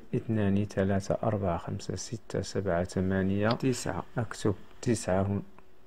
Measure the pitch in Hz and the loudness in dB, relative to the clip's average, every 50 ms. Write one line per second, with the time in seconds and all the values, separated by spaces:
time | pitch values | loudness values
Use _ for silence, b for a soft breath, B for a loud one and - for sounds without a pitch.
0 | - - - 120 - - 110 107 101 98 98 101 104 - - 101 95 98 98 98 | 0 -2 -4 -2 0 0 2 4 4 4 4 4 2 2 2 2 2 4 2 2
1 | - - - - 117 113 107 98 98 90 82 87 - 104 101 98 - - 101 95 | 2 0 0 2 2 0 0 2 2 0 0 0 -2 -4 -6 -4 -4 -6 -6 -6
2 | - - 113 - - - - 101 98 - - 104 98 95 85 87 92 - - 98 | -6 -8 -10 -10 -8 -4 -4 -4 -4 -2 -2 -2 0 2 2 2 0 0 0 0
3 | 92 92 95 95 95 95 98 101 104 113 120 - 135 131 120 - - - - - | 2 2 2 2 2 2 2 2 2 2 2 2 2 0 0 0 -2 -4 -4 -4
4 | - - - 127 113 - - - - 107 101 - - - - - - 123 113 - | -6 -4 -4 -4 -4 -4 -4 0 0 0 0 0 -6 -14 -14 -4 0 0 0 0
5 | - 90 92 98 98 98 101 95 - - - - - - - - - | 2 2 2 4 4 2 0 -2 -4 -6 -14 -16 -16 -16 -18 -18 -18